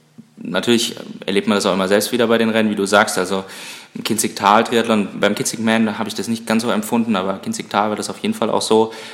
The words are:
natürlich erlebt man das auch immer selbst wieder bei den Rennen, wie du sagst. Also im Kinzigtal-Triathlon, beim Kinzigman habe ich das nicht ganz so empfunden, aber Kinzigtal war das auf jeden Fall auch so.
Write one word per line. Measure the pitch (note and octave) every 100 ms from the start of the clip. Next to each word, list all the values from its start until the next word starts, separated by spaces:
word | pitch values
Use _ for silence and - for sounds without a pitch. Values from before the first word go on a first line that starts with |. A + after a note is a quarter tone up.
| _ - - -
natürlich | - F2+ A#2 A#2 - - - - -
erlebt | G2 G#2+
man | G#2
das | G2
auch |
immer | F#2 F#2+
selbst | G2+ G#2+
wieder | A#2+ A2+
bei | A2+
den | A2+
Rennen, | A2 A2
wie | G2+
du | G2
sagst. | G2+ G#2+ -
Also | F#2 F#2+ F#2+ - - - - -
im |
Kinzigtal-Triathlon, | - G#2+ G#2 - G2+ G#2+ A2+ A#2 A2 A2 F#2+ -
beim | G2+ G#2
Kinzigman | - - A2+ A2+ A2 G#2
habe | G#2+
ich | -
das | A2
nicht | A2+ -
ganz | A2+
so | A#2+
empfunden, | G#2+ G#2+ A#2+ A#2 G2+
aber | F#2+ F#2+
Kinzigtal | - A2 - G#2 G#2+
war | G#2
das | G2+
auf | G2+
jeden | G2+ A2
Fall | A2
auch | G#2
so. | - A2 A2 - -